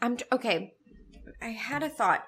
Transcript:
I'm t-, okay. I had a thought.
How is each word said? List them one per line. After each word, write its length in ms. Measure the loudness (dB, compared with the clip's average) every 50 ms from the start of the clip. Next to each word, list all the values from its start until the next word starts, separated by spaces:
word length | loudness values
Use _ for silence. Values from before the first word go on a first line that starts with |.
I'm 160 | -2 -2 -2 -2
t-, 60 | -2 0
okay. 440 | 0 0 2 2 0 0 -2 -6 -12 _ _ -20 -20 -20 -20 -20 -20 -20 -20 -20 -14 -12
I 60 | -10 -10
had 340 | -8 -8 -6 -6 -4 -4
a 60 | -4 -4
thought. 360 | 0 2 4 4 4 4 2